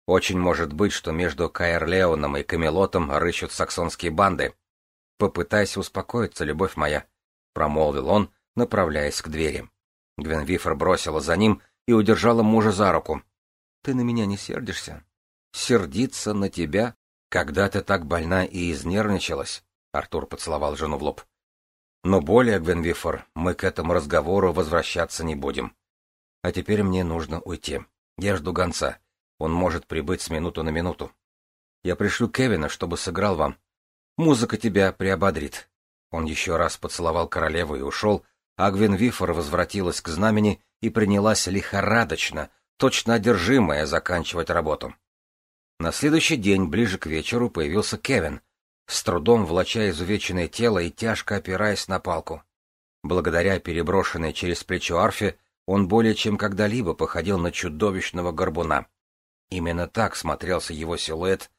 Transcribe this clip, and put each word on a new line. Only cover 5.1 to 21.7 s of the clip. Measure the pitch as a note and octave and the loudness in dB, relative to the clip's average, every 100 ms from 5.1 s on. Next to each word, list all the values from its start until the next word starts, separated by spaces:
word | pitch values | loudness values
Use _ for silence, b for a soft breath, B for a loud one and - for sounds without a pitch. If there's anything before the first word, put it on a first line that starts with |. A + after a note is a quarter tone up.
| _ | _
Попытайся | G2+ - E2+ G#2 G2 G2 | -2 0 0 2 2 -2
успокоиться, | F2+ F#2+ - A#2+ G2 - | -6 -8 -4 -2 -2 -4
любовь | D2+ D#2 F#2 - | -4 -2 -2 0
моя», | D2+ D2 - _ _ _ _ | -2 -2 -6 _ _ _ _
промолвил | - D2+ D2+ D2+ C#2+ C2+ | -2 0 2 2 0 2
он, | G#2 F2+ _ _ - | 2 2 _ _ -4
направляясь | A#2+ G2+ E2+ C#2+ D2 - | 0 2 2 0 -2 -4
к | D#2+ | -8
двери. | D2+ D#2 C2+ - _ _ _ _ - | -4 -2 -4 -10 _ _ _ _ -12
Гвенвифор | D#2 D#2 D2 F2+ F2 D2 | -4 -4 0 -2 0 0
бросила | E2 F2 E2 D#2 | 2 2 0 -2
за | D2 E2+ | 0 4
ним — | G#2+ G2 b b - | 4 2 b b 4
и | |
удержала | A2+ G#2 G#2+ A#2 A#2 | 4 6 4 4 4
мужа | G#2+ A2 G#2+ | 6 6 4
за | F#2+ G2 | 4 4
руку. | D#2+ - D2 - _ _ _ _ _ | 2 0 -6 -8 _ _ _ _ _
«Ты | - | -4
на | B2+ | 0
меня | A#2+ A#2 G2+ | 0 0 0
не | G2 | -2
сердишься?» | - - A2 D#2+ - D2 - _ _ _ _ | -6 -8 -6 -8 -10 -14 -20 _ _ _ _
«Сердиться | - - A#2+ E2 D#2+ C3 - G#2+ | -8 2 2 4 0 -2 -2 -4
на | G#2 G2 | -2 -2
тебя, | - D#2+ F#2 A#2+ - _ _ _ | -2 0 0 0 -4 _ _ _
когда | F2+ E2+ D2+ G2 | -2 0 2 2
ты | G2+ | 0
так | - G2 D2+ | 0 -2 0
больна | E2+ E2 F#2 F2+ | -2 2 0 0
и | F#2 F2 | -2 -2
изнервничалась?» | D2 D2+ G2 G#2+ F#2+ - D2 - - - _ _ | -2 -2 0 0 0 -2 -6 -6 -10 -16 _ _
Артур | D2 - E2 C#2 | -8 -6 -6 -8
поцеловал | - E2 D2+ D2 C#2+ | -10 -6 -4 -2 -4
жену | D#2 C#2+ | -4 -2
в | |
лоб. | D2 - - _ _ _ _ | -4 -6 -14 _ _ _ _